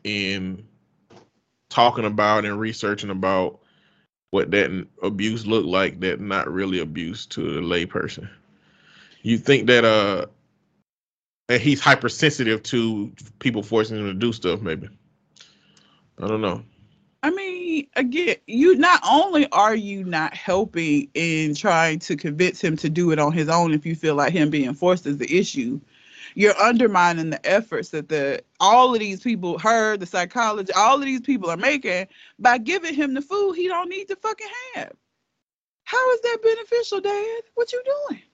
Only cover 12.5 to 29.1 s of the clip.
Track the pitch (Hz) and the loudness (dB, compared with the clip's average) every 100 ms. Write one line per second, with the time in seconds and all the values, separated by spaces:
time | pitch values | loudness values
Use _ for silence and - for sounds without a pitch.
12.5 | 110 - 123 113 107 117 - - - 135 | -2 -2 -2 -2 -2 -6 -12 -20 -6 -4
13.5 | 113 107 113 110 110 101 95 120 110 90 | -4 -2 0 0 -2 -6 -4 -4 -2 -4
14.5 | 87 101 80 78 - _ _ _ _ - | -4 -4 -8 -10 -20 _ _ _ _ -20
15.5 | _ _ _ _ _ _ - 98 107 107 | _ _ _ _ _ _ -10 -6 -2 -2
16.5 | 87 - _ _ _ _ _ 294 381 392 | -4 -10 _ _ _ _ _ -4 -4 -6
17.5 | 359 359 311 - - 254 294 349 - - | -8 -6 -6 -4 -4 -2 -2 -2 -4 -4
18.5 | 226 339 294 339 349 - 262 392 330 190 | 4 6 6 6 4 4 4 4 2 2
19.5 | 175 214 226 202 196 185 160 156 - - | 2 2 2 -4 -8 -6 -4 -4 -6 -2
20.5 | 185 220 170 160 147 143 - 165 160 156 | -2 -2 -2 0 0 0 -4 -2 0 -2
21.5 | 147 214 165 160 160 - 160 170 147 180 | 0 2 4 4 0 -4 -6 -4 0 0
22.5 | 185 175 160 160 160 175 151 147 165 151 | 0 -2 -2 -2 0 2 2 2 2 0
23.5 | 170 170 151 165 160 156 147 143 175 151 | 2 2 0 -2 -4 0 2 2 2 2
24.5 | 147 127 127 180 180 143 143 120 170 202 | 2 -2 0 0 2 0 -4 0 0 0
25.5 | 143 120 - - _ _ - - - 208 | -4 -6 -6 -10 _ _ -20 -12 2 2
26.5 | 196 233 240 240 190 175 165 160 151 - | 4 4 4 4 4 4 2 -2 -4 0
27.5 | 196 226 143 180 156 143 156 139 131 - | 0 0 -6 -6 -8 -4 -2 -2 -4 -8
28.5 | - 185 240 254 233 208 | 0 4 6 6 2 -2